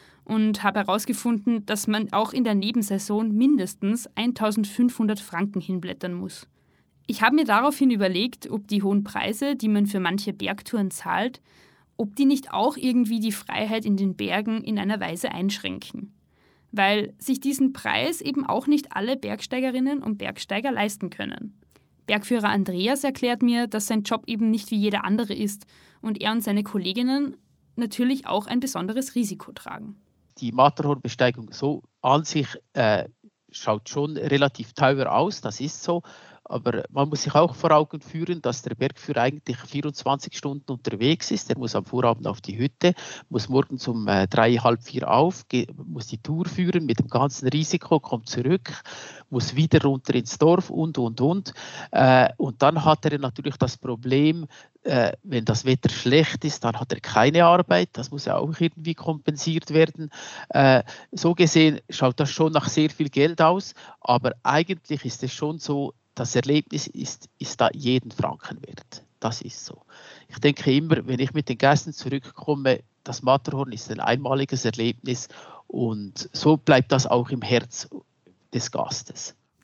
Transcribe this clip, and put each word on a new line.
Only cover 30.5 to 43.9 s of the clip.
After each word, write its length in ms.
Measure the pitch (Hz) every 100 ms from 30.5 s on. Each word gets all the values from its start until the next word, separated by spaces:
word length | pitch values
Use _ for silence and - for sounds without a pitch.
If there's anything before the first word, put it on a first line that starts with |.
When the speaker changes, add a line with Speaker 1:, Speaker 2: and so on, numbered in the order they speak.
Speaker 2:
Matterhornbesteigung 1000 | 123 139 - 143 135 120 - 123 120 107
so 300 | - 139 - - _
an 240 | 127 147
sich, 240 | 160 156 131 - _
äh, 320 | - 113 101 - _ - _ _
schaut 400 | - - 107 -
schon 280 | 147 147 151
relativ 560 | - 143 139 - 113
teuer 380 | - 135 139 131
aus, 300 | 113 180 -
das 200 | 107 101
ist 200 | 143 -
so. 220 | - 175 - - - - -
Aber 360 | 127 120 117 -
man 180 | 139 143
muss 140 | 151
sich 120 | -
auch 200 | 147 160
vor 160 | 131 165
Augen 280 | 151 156 151
führen, 420 | - 160 175 170
dass 200 | 123 123
der 120 | 160
Bergführer 500 | 143 135 - - 135
eigentlich 340 | 127 147 - 120
vierundzwanzig 800 | - 139 151 139 135 139 - -
Stunden 340 | 143 139 -
unterwegs 580 | 123 - 104 123 170 -
ist. 200 | 214 -
Er 80 | 113
muss 180 | 117
am 80 | 104
Vorabend 420 | 92 123 123 113
auf 140 | 95 101
die 180 | - 101
Hütte, 360 | 123 - 175 175 - - -
muss 220 | 120 104
morgens 360 | 131 135 131
um, 180 | -